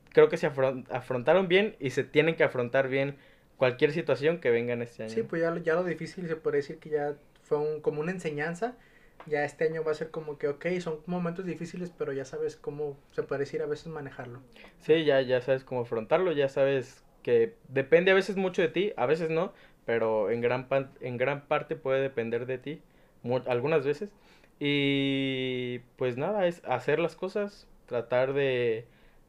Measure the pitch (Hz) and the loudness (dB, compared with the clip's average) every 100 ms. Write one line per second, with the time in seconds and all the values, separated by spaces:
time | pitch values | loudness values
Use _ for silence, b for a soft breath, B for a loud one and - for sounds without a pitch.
0 | - - 156 - 160 135 131 127 120 127 | 0 6 6 6 -2 2 0 0 -6 -8
1 | - 127 120 180 185 185 214 - 135 135 | -4 -2 4 4 6 4 2 -2 -4 -2
2 | - 151 160 160 143 - 120 135 131 135 | 0 4 4 4 2 0 0 0 0 0
3 | 139 139 b b b - 127 123 147 151 | -2 -6 b b b 0 0 4 2 2
4 | 156 127 147 170 131 117 120 120 117 - | 0 0 0 0 2 2 0 -4 -6 -10
5 | 110 113 226 170 165 170 165 165 180 160 | -8 -6 -4 -2 -2 -2 0 0 0 -4
6 | 160 - 175 160 151 143 143 160 156 151 | -8 -8 -8 -6 -2 -2 -2 -8 -6 -4
7 | 147 143 - _ - 147 151 151 156 147 | -4 -6 -14 _ -4 -2 -2 -4 -4 -2
8 | 160 185 165 147 156 170 233 247 b b | -4 -4 -4 -4 -4 -4 -6 -6 b b
9 | b b - 147 147 - 160 160 156 151 | b b -4 -2 -2 -2 -2 -2 -4 -4
10 | 160 165 151 143 147 143 170 180 175 156 | -6 -8 -10 -4 -4 -4 -4 -4 -4 -8
11 | - 180 170 175 180 156 170 175 175 - | -6 -4 -4 -6 -8 -8 -10 -10 -10 -8
12 | 143 135 135 156 156 151 - 147 147 139 | -6 -6 -8 -6 -6 -6 -10 -8 -8 -10
13 | - - 110 139 139 156 147 147 165 151 | -10 -8 -4 -4 -4 -4 -4 -6 -8 -12
14 | 135 - 123 120 - B B B - 160 | -12 -12 -14 -14 -20 B B B 4 6
15 | 151 135 127 127 131 131 - 127 120 113 | 6 4 4 2 2 0 0 -6 -2 -4
16 | 110 160 185 147 135 143 139 139 123 - | 2 2 2 2 0 2 2 2 -2 -12
17 | - _ - 120 113 - - 131 131 165 | -20 _ 2 4 4 0 -6 -2 4 6
18 | 185 190 190 196 185 180 165 170 202 - | 6 4 4 0 -2 2 0 0 -2 0
19 | 123 165 165 160 202 - b b - 117 | 0 0 0 -2 -4 -6 b b -4 0
20 | 110 110 104 117 117 123 127 139 135 - | 2 0 0 0 0 -2 -2 -2 -2 -8
21 | 131 120 131 143 - 147 143 151 135 135 | -8 -2 -2 -2 -2 -4 -2 -6 -2 0
22 | 135 131 117 117 123 127 139 160 - b | 0 -2 -4 -4 -4 -6 -8 -14 -16 b
23 | b b 120 127 127 123 139 160 135 147 | b b -4 -2 0 -2 2 0 0 -2
24 | 202 - b b b - 147 143 139 139 | -6 -14 b b b -4 0 2 2 2
25 | 139 135 135 131 131 127 123 123 - - | 2 0 -2 -2 -2 -4 -4 -8 -10 -4
26 | 127 120 165 208 175 175 - 123 131 151 | -2 0 -2 0 0 0 -2 -2 0 0
27 | 165 - 190 214 202 - - - - 123 | 0 -4 -6 -4 -6 -8 -20 -20 -8 -6
28 | - 127 131 139 139 127 120 110 120 b | 0 2 2 2 2 2 0 -2 -6 b
29 | b b | b b